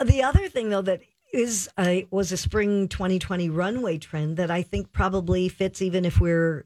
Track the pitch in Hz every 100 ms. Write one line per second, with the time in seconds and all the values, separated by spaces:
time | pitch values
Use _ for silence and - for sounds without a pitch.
0 | 240 269 262 370 381 254 220 196 190 180
1 | _ _ - 254 240 208 - - 180 180
2 | 185 196 175 185 - 214 202 202 190 -
3 | 185 185 - 180 170 160 185 254 220 160
4 | - 156 151 165 175 175 180 202 190 -
5 | 190 190 175 185 185 - 190 - 185 185
6 | 175 - 170 165 165 151